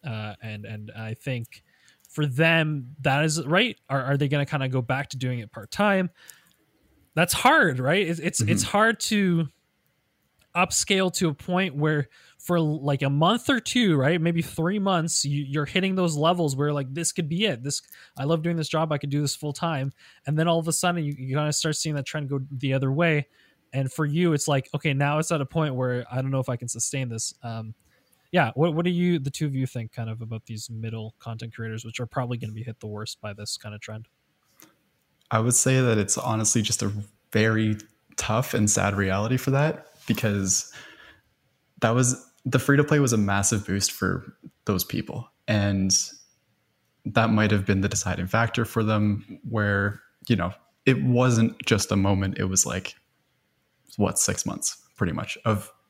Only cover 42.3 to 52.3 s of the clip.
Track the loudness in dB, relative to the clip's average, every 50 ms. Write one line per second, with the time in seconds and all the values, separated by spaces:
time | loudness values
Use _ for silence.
42.3 | _ _ _ 0 0 2 4 6 6 6 6 4 4 4 4 4 4 2 2 2
43.3 | 2 2 2 2 0 0 -2 -2 -2 -2 -2 -2 -2 -2 -2 -2 -2 -2 -6 -10
44.3 | -20 _ -20 -20 _ _ _ -2 -2 -2 -2 -4 -6 -6 -6 -6 -10 -10 -12 -12
45.3 | _ _ _ 0 0 2 2 2 2 2 2 2 2 0 0 -4 -10 -20 _ _
46.3 | _ _ _ _ _ _ _ _ _ _ _ _ _ _ _ -2 2 2 2 4
47.3 | 4 4 4 4 2 2 2 0 0 0 0 0 -2 -2 -2 -4 -4 -4 -4 0
48.3 | 0 0 0 0 0 -2 -4 -2 -2 -2 0 2 2 2 2 2 0 -2 -6 -12
49.3 | -18 -14 -10 -6 -4 -2 0 0 0 0 0 -2 -4 -6 -14 _ _ _ 0 0
50.3 | 0 0 0 -4 -6 -10 _ _ _ _ _ 2 2 4 2 2 4 4 4 4
51.3 | 6 4 4 2 0 -4 0 0 2 2 2 0 2 2 4 4 2 2 2 -2